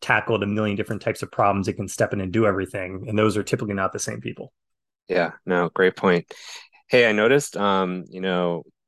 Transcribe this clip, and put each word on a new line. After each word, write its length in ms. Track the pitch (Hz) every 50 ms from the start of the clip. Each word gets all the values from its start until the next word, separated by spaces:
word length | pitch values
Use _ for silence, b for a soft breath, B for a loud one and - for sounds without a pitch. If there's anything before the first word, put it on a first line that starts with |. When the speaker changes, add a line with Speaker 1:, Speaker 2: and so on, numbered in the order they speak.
Speaker 1:
tackled 420 | - - 123 107 - - 117 104 101
a 40 |
million 300 | 101 104 107 107 107 101
different 240 | 98 104 - 113 101 -
types 200 | - 110 - -
of 80 | -
problems 380 | - - 110 101 98 98 95 110
and 80 | 101
can 100 | - 104
step 260 | 92 - - 117 - -
in 80 | 104
and 120 | 92 92 90
do 120 | 110 117
everything. 600 | 104 95 95 95 90 - 101 92 90 95 92 -
And 100 | - 104
those 200 | 104 107 110 98
are 80 | 107 98
typically 300 | - - 127 120 104 101
not 180 | 98 95 95 -
the 80 | -
same 200 | - - 110 117
people. 320 | 123 123 117 - - - _ _ _ _ _ _ _ _ _ _ _
Speaker 2:
Yeah, 260 | - 92 90 85 - - - _
no, 240 | 92 92 87 87 82
great 260 | - - 95 92 -
point. 320 | - - 98 90 87 82 B B B B B B B B B B B B _
Hey, 200 | - 127 120 113
I 40 | 107
noticed, 440 | 107 107 117 135 147 143 - -
um, 480 | - 101 101 98 95 95 90 90 90 87 -
you 120 | - 92
know, 440 | 92 95 92 90 90 87 85 82 - - _ _ _